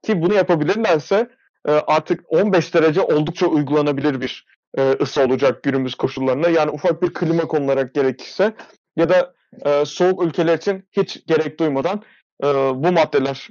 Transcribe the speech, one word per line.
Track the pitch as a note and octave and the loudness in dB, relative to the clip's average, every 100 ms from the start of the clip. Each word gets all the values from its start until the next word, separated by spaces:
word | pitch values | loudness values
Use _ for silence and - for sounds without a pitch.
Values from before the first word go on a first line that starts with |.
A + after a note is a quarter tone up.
| - | -2
Ki | G3+ | 0
bunu | E3+ | 2
yapabilirlerse, | G3+ F3+ E3+ D3 G#3 A3 D#3+ - G3 A#3+ _ _ _ - | 2 2 2 0 0 2 0 2 -2 -2 _ _ _ 0
e, | |
artık | D3+ D3+ D#3 D#3 F3 _ | 0 2 0 0 -6 _
on | D#3 G#3 | 0 2
beş | F#3 - | 2 2
derece | E3+ D#3 D#3 | 2 2 2
oldukça | F#3+ D3+ D3+ E3+ F3 | 0 0 0 -2 0
uygulanabilir | D#3 C#3 D3+ D3 C#3 D3+ C3 | 0 0 0 0 -2 -2 -4
bir, | B2 - _ _ _ - | -6 -10 _ _ _ -2
e, | C3+ C3+ | 0 0
ısı | C#3 - | -2 0
olacak | C3 B2+ C3+ A#2+ | 0 2 0 0
günümüz | C#3+ C3+ B2+ | -4 -4 -4
koşullarına. | - C#3+ - C3 C3 E3+ | -4 -6 -2 -2 0 0
Yani | E3 D3+ | 2 0
ufak | D3 F#3 E3 | -2 -2 -2
bir | F3 | -4
klima | - D#3+ E3 D#3+ | -2 -2 -2 -2
konularak | D#3 C#3 C3+ B2+ | -2 0 -2 -2
gerekirse | C#3+ C3 C3 - - G3+ G#3+ - _ _ - | 0 -2 -2 -12 -2 -2 -2 -20 _ _ -2
ya | E3 | 2
da, | F#3 - _ _ - | 2 2 _ _ -8
e, | C#3+ C#3+ | 0 0
soğuk | D3 - F3+ F#3 | 0 0 0 2
ülkeler | F3 D3+ E3 D#3+ | -2 0 0 0
için | G3 F#3+ - | 0 -6 -4
hiç | - F#3+ - - | -4 -4 -6 -2
gerek | D#3+ D#3 D3+ | 0 0 -2
duymadan, | E3 C3+ D3+ G#3 - _ _ _ | -2 0 -2 -4 -8 _ _ _
e, | C#3+ C#3 C3+ | -2 0 0
bu | C3 D#3 | 0 2
maddeler | F3 D#3 C#3+ C3+ C3+ - | 2 2 2 -2 -6 -12